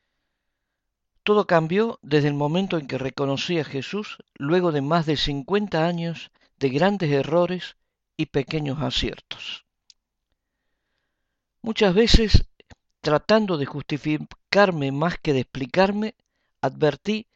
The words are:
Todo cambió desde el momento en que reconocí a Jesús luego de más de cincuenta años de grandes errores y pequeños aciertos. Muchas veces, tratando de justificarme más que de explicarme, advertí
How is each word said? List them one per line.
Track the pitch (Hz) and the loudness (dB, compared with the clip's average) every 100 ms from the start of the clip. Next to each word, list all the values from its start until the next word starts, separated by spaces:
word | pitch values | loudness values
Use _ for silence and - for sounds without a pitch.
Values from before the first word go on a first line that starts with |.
| _ _ _ _ _ _ _ _ _ _ _ _ | _ _ _ _ _ _ _ _ _ _ _ _
Todo | - 208 - | 0 2 4
cambió | 170 160 190 226 - | 2 2 0 0 -4
desde | - 151 147 | 0 2 2
el | |
momento | 143 147 170 196 170 | 0 0 0 -2 -4
en | 131 | -4
que | 131 | -6
reconocí | 131 135 139 139 - 170 | -6 -4 -2 -2 -2 -4
a | |
Jesús | 139 135 - 202 208 - - | -4 -8 -6 -8 -10 -16 -20
luego | - 143 180 175 | -8 0 2 2
de | 147 | 0
más | 139 170 156 | 0 0 0
de | 143 | 0
cincuenta | - 139 135 196 208 165 165 | 0 -4 -2 -2 -2 -2 0
años | 170 170 165 - _ _ _ | -2 -6 -8 -14 _ _ _
de | 139 | -2
grandes | 135 185 202 151 | 2 2 2 0
errores | 143 139 170 175 180 - - _ _ _ - | 0 2 2 2 -2 -10 -18 _ _ _ -8
y | 156 | -4
pequeños | 143 131 156 147 143 | -2 -2 -4 -4 -4
aciertos. | 135 - 120 - _ - - - _ _ _ _ _ _ _ _ _ _ _ _ _ _ _ _ _ _ _ _ | -4 -2 -4 -8 _ -16 -14 -16 _ _ _ _ _ _ _ _ _ _ _ _ _ _ _ _ _ _ _ _
Muchas | 220 220 208 | -8 2 4
veces, | 180 226 - 220 - - _ _ - _ _ | 4 6 6 6 4 4 _ _ -20 _ _
tratando | 151 147 - 220 208 165 | -2 -2 4 2 2 -2
de | 135 | -4
justificarme | 147 - 147 151 151 151 - _ 196 202 165 139 | -8 -6 -6 -2 -4 -6 -16 _ 4 4 2 -4
más | 139 165 - | -2 -2 -2
que | - | -2
de | 135 | -2
explicarme, | 120 135 131 180 190 202 214 - _ _ _ _ | -2 -8 -4 0 2 0 -6 -10 _ _ _ _
advertí | 135 135 151 139 - 214 - | -6 0 0 0 -4 -6 -6